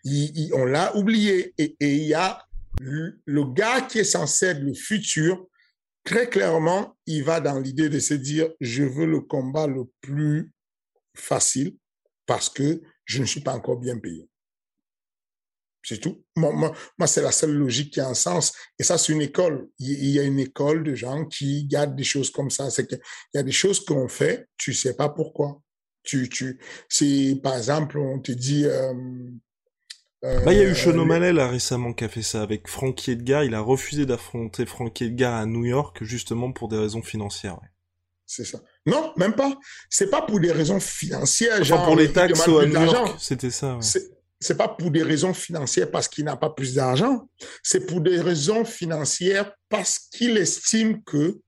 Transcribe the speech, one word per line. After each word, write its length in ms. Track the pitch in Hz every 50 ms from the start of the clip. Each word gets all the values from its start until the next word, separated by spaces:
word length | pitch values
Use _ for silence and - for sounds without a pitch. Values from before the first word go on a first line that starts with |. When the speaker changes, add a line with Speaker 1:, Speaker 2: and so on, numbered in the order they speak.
Speaker 1:
il, 340 | _ 135 139 143 147 151 -
il, 160 | 160 151 165
on 120 | - 135 131
l'a 320 | 127 135 151 180 208 -
oublié. 580 | 208 196 214 226 220 208 208 190 180 180 - -
Et, 200 | - 151 147 - _
et 160 | 143 143 139
il 80 | 147
y 100 | 156 151
a 320 | 156 156 185 190 - - - _ - - - - - -
le, 400 | 131 131 143 156 160 175 - _ _
le 200 | - 143 147 143
gars 380 | 131 123 180 208 226 254 262
qui 180 | 254 - - 220
est 40 | 202
censé 420 | - - 185 160 139 - - 196
être 120 | 185 175 143
le 160 | 139 139 131
futur, 720 | - - - 220 202 - - - 160 156 165 185 185 185 _ _ _ _ _ _ _ _ _ _ _
très 260 | _ - 180 233 240 247
clairement, 680 | - 190 196 175 165 160 156 165 180 196 208 - _ _ _
il 160 | - 156 151
va 160 | 135 147 165 165
dans 220 | 147 147 139 135
l'idée 280 | 135 135 135 143 160 151
de 120 | 147 139
se 140 | - - 147
dire, 360 | 143 127 139 147 156 160 160 160 _
je 220 | 147 117 113 131
veux 240 | 143 135 123 143 165
le 140 | 165 160 143
combat 480 | 143 - - 139 131 131 135 156 156 147
le 160 | 135 131 120 123 _ _
plus 500 | - 135 139 147 151 151 147 156 165 160 _ _ _ _ _ _ _ _ _ _ _ _ _
facile 600 | - - - 139 131 - - - 131 143 180 - _ _ _ _ _ _ _ _ _ _
parce 220 | - 123 113 - -
que 340 | - - 139 147 170 165 - - _ _ _
je 160 | - 110 135
ne 60 | 131
suis 160 | - - 156
pas 120 | 143 135 131
encore 220 | 120 - - 131
bien 200 | 123 123 127 123
payé. 320 | 113 98 98 82 - - _ _ _ _ _ _ _ _ _ _ _ _ _ _ _ _ _ _ _ _ _ _ _ _ _ _ _ _ _ _ _ -
C'est 160 | - 226 -
tout. 240 | - 175 - - _ _ _
Moi, 180 | 165 160 147
moi, 220 | 151 151 160 156 156 - - - _ -
moi, 80 | 175
c'est 160 | 143 - 160
la 80 | 143 135
seule 220 | - - - 156
logique 400 | 147 147 143 131 117 139 147 147
qui 80 | - 151
a 80 | 135 131
un 60 | 120
sens. 400 | - - - 175 170 - - - - - _ _ -
Et 20 |
ça, 160 | 135 - 175 165
c'est 140 | - -
une 100 | 156 156
école. 460 | 147 143 147 - 180 170 147 131 - - _ _
Il, 140 | 131 131 143 139
il 80 | 139 139
y 80 | 139 143
a 60 | 139
une 160 | 139 139 139
école 420 | 131 127 _ - 143 143 156 170
de 140 | 156 151 135
gens 300 | 117 - 123 135 151 160
qui 380 | 156 - - 143 139 143 147 147
gardent 300 | 139 139 143 147 143 135
des 80 | 135
choses 300 | 131 - - 143 131 -
comme 180 | - - 139 127
ça. 200 | - - 135 131
C'est 180 | 120 - 120 -
que 80 | 156
il 400 | - - - - - - _ -
y 20 | 143
a 60 | 135
des 80 | 135
choses 320 | 123 - - 190 196 - -
qu'on 240 | - 156 139 131 117
fait, 400 | - - 147 156 202 254 - _ _
tu 180 | - - - 123
sais 200 | - - 131 120
pas 140 | - 147 147
pourquoi. 540 | - 160 156 - - - 147 143 143 - _ _ _ _ _ _ _ _ _
Tu, 240 | - - 135 127 120
tu, 320 | - - 123 131 127 - - - - - - _
c'est, 500 | - - 151 143 139 139 135 135 135 135 -
par 120 | 135 131
exemple, 400 | 123 110 120 143 156 156 143 -
on 220 | 147 143 131 135 135
te 140 | 123 -
dit, 320 | 123 123 123 135 143 147 147
euh, 260 | 143 135 131 131 131 127 123 127 127 127 127 123 123 123 113 _ _ _ _ _ _ _ _ _ _ - _ _ _ _ _ -
euh, 160 | 131 131 - -
Speaker 2:
Bah, 80 | -
il 60 | 185 208
y 40 |
a 20 | 196
eu 100 | 190 175
Sean 180 | - - 180
Speaker 1:
euh, 100 | 160 170
Speaker 2:
O'Malley, 300 | 160 160 165 170 175 180
là, 160 | 175 156 131 123
récemment, 440 | 123 123 - - 127 123 123 120
qui 120 | 117 - 117
a 40 | 104
fait 140 | - 117
ça 200 | 107 - - 113
avec 260 | 107 101 107 104 - -
Frankie 440 | - - 135 131 127 - - -
Edgar. 320 | 123 117 120 123 135 147 151
Il 100 | 127 113
a 60 | 107
refusé 460 | 107 110 135 135 - - 147 147 143
d'affronter 600 | 131 123 117 - - - 120 117 110 - - 120
Frankie 380 | - - - 123 113 - - 123
Edgar 300 | 113 120 123 131 123 120
à 120 | 113 107
New 180 | 110 113 117 117
York, 340 | 120 123 135 147 - - -
justement, 500 | 113 107 120 120 - - 117 117 123 131
pour 160 | 127 - 117 107
des 100 | 110 107
raisons 240 | 107 107 104 113
financières, 580 | 110 - - 110 104 101 - - - 101 87 -
ouais. 80 | - - _ _ _ _ _ _ _ _ _ _ _
Speaker 1:
C'est 200 | - - - 117
ça. 160 | - - - - _ _ _ _
Non, 260 | 147 208 294 320 320 - -
même 160 | - - -
pas. 240 | 285 277 277 277 277 - - - - - _
C'est 180 | - - 196 196
pas 140 | - 311
pour 180 | 311 - 214 202
des 120 | 165 175
raisons 280 | 160 151 156 151 202 190
financières, 760 | - - - - - 170 - 135 143 135 - - 226 233 226
Speaker 2:
Enfin, 100 | 202 165
Speaker 1:
genre, 200 | 131 170 170 175
Speaker 2:
pour 120 | 165 160
les 100 | 160 156
Speaker 1:
il 60 | 151
Speaker 2:
taxes 340 | - 180 180 175 165 160 -
Speaker 1:
demande 100 | 175 160
Speaker 2:
ou 20 | 151
à 40 |
Speaker 1:
plus 60 | 143 147
Speaker 2:
New 60 | 156
Speaker 1:
d'argent. 320 | 160 165 165 165 - -
Speaker 2:
York, 120 | - - -
c'était 300 | - - 139 123 131 123
ça, 240 | 120 - - 135 127
ouais. 80 | 120
Speaker 1:
C'est, 280 | 113 - - 190 - - - _ _ _ _ _
c'est 160 | - - 175
pas 120 | - - -
pour 220 | - - 160 180
des 120 | 143 165
raisons 320 | 160 135 156 143 151 185 180
financières 560 | - - - 165 160 139 117 - 185 180 -
parce 180 | - 160 - -
qu'il 160 | - - 147
n'a 120 | 151 135
pas 120 | - 151 151
plus 260 | 151 - 135 127 127
d'argent. 540 | 139 131 127 127 131 202 262 269 233 - _ _ _ - - - -
C'est 220 | - - - 185 -
pour 160 | - 170 180
des 200 | 151 185 180 170
raisons 440 | 165 180 175 151 139 175 214 226 226
financières 880 | 226 - - 175 160 165 151 147 - - - 175 185 196 196 202 202 - _ _ _
parce 300 | - 214 180 - - -
qu'il 400 | - - - - 233 240 226 214
estime 640 | 175 - - - - - - 220 220 220 214 214 -
que 360 | - - 147 147 170 - - _